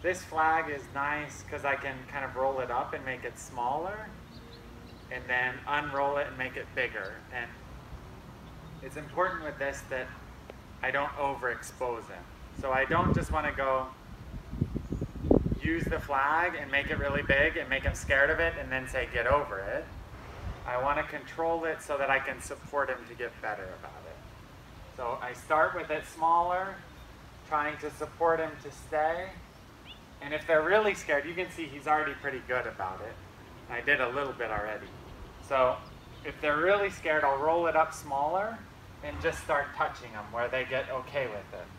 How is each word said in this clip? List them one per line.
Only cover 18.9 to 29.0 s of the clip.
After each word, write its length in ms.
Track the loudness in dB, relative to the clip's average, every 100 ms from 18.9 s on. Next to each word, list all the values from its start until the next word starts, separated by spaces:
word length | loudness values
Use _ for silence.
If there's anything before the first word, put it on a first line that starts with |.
| -2 0
"Get 120 | 2 6
over 340 | 4 4 -4
it." 260 | -4 -4 -6 -12 -12 -14 -12 -8 -8 -6 -4
I 100 | 0
wanna 260 | 2 2
control 600 | 0 -6 -10 -2 0 2
it 180 | 0 -2
so 160 | -2 0
that 120 | 4
I 100 | 4
can 220 | 2 -6
support 480 | -8 -10 -2 0 2
him 160 | 0 -6
to 60 | -6
get 260 | -6 -4
better 280 | -6 -4 -6 -10
about 240 | -12 -14 -14
it. 120 | -16 -16 -18 -18 -18 -18 -16 -16 -6
So 200 | -4 -4
I 100 | -6
start 420 | -8 4 6 6
with 160 | 4 -2
it 160 | -2 -2
smaller, 680 | 2 6 6 6 2 0 -6 -14 -18 -18 -18 -18 -18 -2
trying 300 | 2 2 -2
to 120 | -6
support 520 | -4 -8 2 4 6
him 100 | 2 -4
to 80 | -12
stay. 600 | -14 -4 2